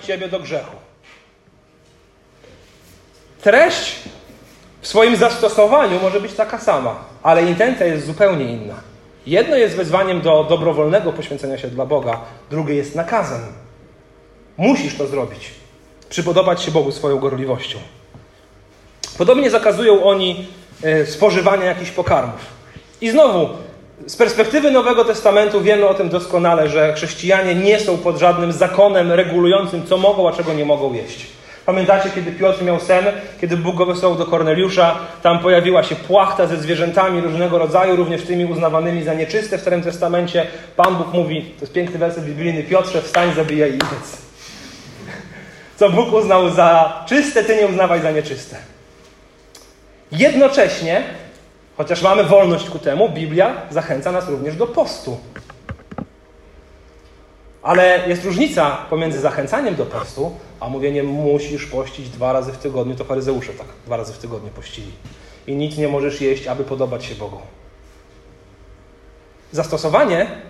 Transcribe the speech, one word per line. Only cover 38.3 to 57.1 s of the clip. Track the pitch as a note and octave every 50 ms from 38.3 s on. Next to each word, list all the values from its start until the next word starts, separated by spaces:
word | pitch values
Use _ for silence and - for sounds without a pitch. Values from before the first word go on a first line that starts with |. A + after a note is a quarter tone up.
| F3 F3 F3
uznawanymi | E3+ E3 E3+ E3+ D#3+ D#3 D#3+ E3 F3 E3+ E3+ D3+
za | D#3+ D#3+
nieczyste | D#3+ D#3 - G3+ A3 G#3+ G#3 G3
w | F3+
Starym | - F3+ F3+ E3+ F3
Testamencie. | F3 F3 - F3+ E3+ F3 F3 F3 F3 - E3+ D#3+ - - - - - -
Pan | - F3+ F#3+ F3+
Bóg | E3+ D#3+ - F3
mówi, | F3 D#3+ D3+ D#3 C#3
to | - - - -
jest | C#3+ - -
piękny | F3+ E3+ F3 F3 D#3+
werset | E3+ E3+ E3+ E3+ D#3
biblijny: | D3 D3 D3+ E3+ E3+ D#3+ D3+ C#3
„Piotrze, | - F#3 F#3 F#3 - - D#3+
wstań, | - - - F3 F3 F3 D3
zabijaj | D#3+ D#3 D3 D3+ D3+ D3+ C#3
i | C3
jedz”. | C#3 - - C#3 B2 - - - - - - - - - - - - - - - - - - - - - - - - - - - - - - - - - - -
Co | - G#3 F#3
Bóg | E3+ A3 A#3+ - G#3+
uznał | A3 G3+ F#3+ F#3+ F#3 F3+ E3+
za | D#3+ F3+ E3+ E3+ E3+ E3 D#3+ - - - -
czyste, | - B3 D4 D4 C#4+ - A3+ G3+
ty | A3 A3
nie | G#3+ G#3
uznawaj | G3 F3+ F#3 F#3 E3+ E3+ E3
za | D#3+ D#3
nieczyste. | D#3 D3+ D3 - C3+ B2+ - - - - - - - - - - _ - - - _ _ _ _ _ _ _ _ - - - - _ _ _ - _ _ _ _
Jednocześnie, | D3+ D#3+ C4 D#4 - C4 C#4 - - C4+ G3 E3+ - - D#3+ E3 F3 F#3 - - - - - - - - - - _ _ _ _ _
chociaż | - D3 E3 F3 F3
mamy | F3+ F#3+ G3 G#3+ F#3+
wolność | D#3 G3+ G3 F#3+ F3 E3+ D3+ - -
ku | - -
temu, | - D3 E3 G#3+ A3+ G3+
Biblia | C#3+ D#3 D#3+ D3+ D#3 F3 G3 B3 B3+ - - -
zachęca | D3 D#3+ D#3 - C#3 - - F3+
nas | F3+ F3+ F3 D#3+
również | C#3+ B2+ C#3 D3+ D#3
do | E3+ A#3
postu. | A#3 - E4 C#4 - - - - C3 A#2 - - - - - - - - - - - - - - - - - - - _ _ _ _ _ - - - - - - _ - - _ _ _ - - -